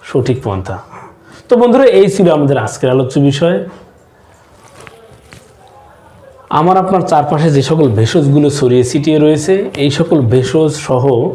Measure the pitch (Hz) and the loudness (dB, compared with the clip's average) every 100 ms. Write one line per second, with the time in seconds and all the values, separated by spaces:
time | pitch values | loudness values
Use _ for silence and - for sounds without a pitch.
0 | - 139 127 123 113 95 90 92 - - | -4 -4 -2 -4 -4 -8 -8 -14 -16 -20
1 | - - - - - 233 240 247 262 196 | -20 -20 -20 -20 -2 2 2 4 4 4
2 | 196 - 180 156 139 135 110 - 127 131 | 2 2 2 2 0 0 -4 -4 -2 0
3 | 131 151 143 139 170 190 - - - _ | 0 0 0 0 -2 -2 -6 -16 -20 _
4 | _ _ _ _ _ _ - - - - | _ _ _ _ _ _ -20 -20 -20 -20
5 | - - _ - - - - - - - | -20 -20 _ -20 -20 -20 -20 -20 -20 -20
6 | - - - - - 143 170 185 185 190 | -20 -20 -20 -20 -6 -2 2 0 0 -2
7 | 160 151 147 151 165 139 131 160 143 104 | 0 0 0 0 0 0 0 0 0 2
8 | 113 180 139 143 147 143 127 123 123 156 | 0 0 2 2 0 0 0 2 0 -2
9 | 156 151 151 151 165 190 214 147 143 143 | 0 2 2 0 0 -2 -2 -4 -4 -2
10 | 165 156 117 127 127 156 156 147 - 127 | 0 0 2 0 0 0 -2 -4 -4 -2
11 | 135 117 151 | 0 0 -2